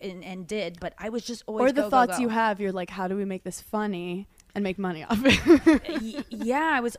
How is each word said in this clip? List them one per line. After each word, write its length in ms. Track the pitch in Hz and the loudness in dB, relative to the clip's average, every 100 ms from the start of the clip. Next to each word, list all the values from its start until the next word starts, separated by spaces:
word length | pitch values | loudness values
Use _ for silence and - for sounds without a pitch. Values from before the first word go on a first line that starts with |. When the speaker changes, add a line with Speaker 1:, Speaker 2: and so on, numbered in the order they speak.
Speaker 1:
and, 240 | 196 180 180 | -12 -12 -12
and 200 | 185 170 | -12 -6
did, 360 | 214 175 170 | -6 -6 -6
but 120 | 180 - | -10 -8
I 100 | 208 | -6
was 160 | 233 | -6
just 200 | - 233 - | -6 -10 -6
always 220 | 214 254 | 2 2
Speaker 2:
Or 20 | |
the 120 | 269 | 2
Speaker 1:
go, 20 | 311 | 2
go, 40 | |
Speaker 2:
thoughts 280 | 262 240 180 | 4 4 2
Speaker 1:
go. 60 | |
Speaker 2:
you 40 | 240 | 0
have, 320 | 226 226 196 | 2 0 0
you're 140 | 196 | -2
like, 160 | 185 180 | -4 -6
"How 180 | 190 185 | -6 -4
do 80 | 196 | -2
we 80 | |
make 220 | 196 185 185 | -4 -6 -10
this 160 | - | -12
funny 640 | - 214 208 175 175 180 202 - _ | -6 -4 -2 -4 -6 -8 -10 -20 _
and 80 | 208 | -4
make 160 | 202 185 | -4 -2
money 280 | 185 156 - | -4 -4 -2
off 160 | 220 | 2
it?" 800 | 262 - 277 294 330 302 - 311 | 4 4 6 8 8 4 2 -6
<laughs> 0 | |
Speaker 1:
Y-, 200 | 220 285 - | -6 -8 -10
yeah, 420 | 214 226 269 320 269 | -6 -2 0 2 0
I 60 | |
was 160 | 240 | -2